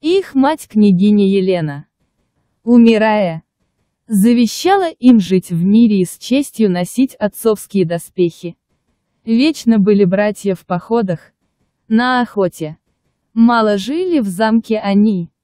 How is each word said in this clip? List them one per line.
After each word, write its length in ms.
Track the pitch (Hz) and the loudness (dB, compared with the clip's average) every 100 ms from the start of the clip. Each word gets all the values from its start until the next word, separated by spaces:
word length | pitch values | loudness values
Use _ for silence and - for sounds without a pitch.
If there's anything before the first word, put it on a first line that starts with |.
Их 320 | 302 381 370 | -2 -2 -2
мать, 340 | 269 277 311 - | -2 0 -2 -4
княгиня 600 | 214 208 185 202 208 196 | 2 2 4 2 2 2
Елена, 580 | 196 185 180 156 143 - _ _ _ _ _ _ _ | 0 0 -2 -4 -8 -16 _ _ _ _ _ _ _
умирая, 800 | 226 240 233 220 220 214 190 160 _ _ _ _ _ _ _ | 2 4 6 4 2 0 -2 -4 _ _ _ _ _ _ _
завещала 840 | 214 214 240 226 - 349 392 349 | 0 2 2 0 -2 0 0 -2
им 300 | 320 247 233 | 0 2 2
жить 320 | 180 185 - | 2 -2 -2
в 120 | 170 | -4
мире 360 | 175 214 233 202 | 0 2 2 2
и 60 | 180 | -2
с 120 | - | -6
честью 540 | - 262 285 - 214 | -4 -4 -4 -2 -2
носить 420 | 180 180 - 262 | -2 -6 -4 -4
отцовские 720 | - 214 - 226 214 - 202 165 | -2 -8 -4 -4 -4 -4 -4 -2
доспехи. 720 | 170 - - 175 - 170 - _ _ _ _ _ _ | -4 -10 -4 -4 -4 -16 -16 _ _ _ _ _ _
Вечно 540 | - 226 285 302 - 226 | -4 0 0 -2 0 0
были 260 | 196 202 | 2 2
братья 520 | 196 190 208 208 196 185 | 2 0 -2 -4 -6 -6
в 100 | _ | _
походах, 680 | 180 - 233 196 165 _ _ _ _ _ _ _ | -8 -4 -4 -4 -6 _ _ _ _ _ _ _
на 340 | 220 247 254 | -2 0 -2
охоте. 580 | 240 208 190 - 156 160 _ _ _ _ _ 220 | -4 -4 -4 -4 -14 -14 _ _ _ _ _ 0
Мало 420 | 233 233 220 208 | 2 2 0 -2
жили 420 | 196 302 370 330 | -4 -6 -2 -2
в 80 | 202 | -2
замке 520 | 175 220 226 214 214 | -2 0 0 -2 -6
они. 500 | 202 196 214 190 170 _ | 0 0 2 0 -8 _